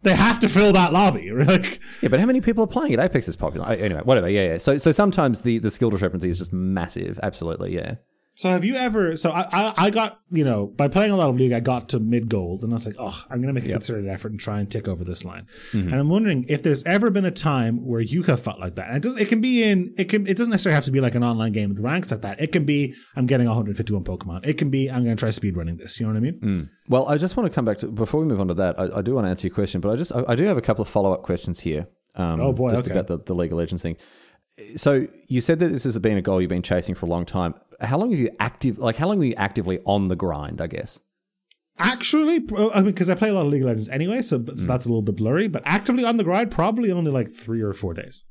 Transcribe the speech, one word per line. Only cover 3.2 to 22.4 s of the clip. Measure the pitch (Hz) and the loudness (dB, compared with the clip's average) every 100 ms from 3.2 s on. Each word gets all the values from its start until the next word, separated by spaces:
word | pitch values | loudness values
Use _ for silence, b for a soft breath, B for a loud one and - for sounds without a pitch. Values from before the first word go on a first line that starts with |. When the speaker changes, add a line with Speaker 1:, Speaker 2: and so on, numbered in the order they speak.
| 98 | -8
Speaker 2:
is | - | -4
popular. | 76 73 98 | -4 -4 -4
I, | 110 | -2
anyway, | 101 80 | -2 -2
whatever. | 120 131 87 | 2 2 4
Yeah, | 101 92 | 2 2
yeah. | 82 | 0
So, | - 143 | 0 2
so | 160 | 4
sometimes | 143 208 185 143 113 | 4 4 4 2 2
the, | 123 117 | 0 0
the | 107 | 0
skill | - 120 | 0 0
discrepancy | 101 92 92 90 | 2 -2 -2 -2
is | 87 | -2
just | 87 | -4
massive. | 90 92 95 85 - 87 - | -4 -2 -2 -4 -6 -8 -6
Absolutely, | 101 - 82 80 92 | -6 -6 -8 -6 -4
yeah. | 87 - - _ _ _ - | -6 -6 -10 _ _ _ -6
Speaker 1:
So | 185 | 0
have | 180 | 0
you | 185 262 | 0 -2
ever, | 254 220 180 160 | -2 0 0 0
so | 170 | 0
I, | 160 185 | 0 0
I, | 175 214 - | 0 0 2
I | 190 | 2
got, | 214 214 - _ | 2 -2 -4 _
you | 170 | 0
know, | 139 110 101 | 2 2 -2
by | - 143 | 0 2
playing | 190 214 | 4 4
a | 196 | 4
lot | 156 | 2
of | 123 | 4
League, | 131 | 2
I | 120 | 2
got | 120 123 - | 0 -2 -2
to | 131 | -2
mid | 110 120 113 | 0 0 0
gold, | 110 87 95 | -2 -2 -4
and | 113 | -4
I | |
was | 117 113 | -4 -4
like, | 104 | -8
"Oh, | 110 - - | -10 -10 -8
I'm | 127 | -4
gonna | 131 | -2
make | 131 | -2
a | - | -2
Speaker 2:
Yep. | |
Speaker 1:
concerted | 101 - 113 98 | -4 -4 -6 -6
effort | 92 110 | -6 -8
and | 107 | -8
try | - 104 | -6 -4
and | 101 | -2
tick | 113 104 | -4 -4
over | 87 | -6
this | 87 87 - | -6 -6 -8
line." | 90 95 B B | -14 -18 B B
Speaker 2:
Mm-hmm. | 110 92 | -2 0
Speaker 1:
And | 127 | 0
I'm | 147 | 2
wondering | 185 220 147 123 | 2 2 0 0
if | 147 | 0
there's | 170 139 | 2 0
ever | 170 190 226 | 2 2 2
been | 202 185 | 2 0
a | |
time | 180 156 139 113 117 | 0 0 2 2 0
where | 127 117 | -2 -2
you | 113 151 | 0 0
have | - 127 | 2 0
felt | - 95 | -2 -6
like | 92 85 | -8 -8
that. | 95 | -6
And | 127 | -4
it | |
does, | 208 247 | -4 -2
it | 208 | 2
can | 226 | 2
be | 247 247 | 4 4
in, | 220 196 180 - | 4 4 0 -4
it | |
can, | 185 208 196 | 0 0 0
it | 190 | 0
doesn't | 233 | 2
necessarily | 208 185 151 | 2 4 2
have | 131 | 2
to | |
be, | 131 | 2
like, | 127 123 | 2 2
an | |
online | 120 113 110 | 0 0 0
game | 107 104 | 0 -2
with | 98 | -2
ranks | 110 165 185 | -2 -2 -2
like | 110 | -6
that. | 104 98 | -6 -6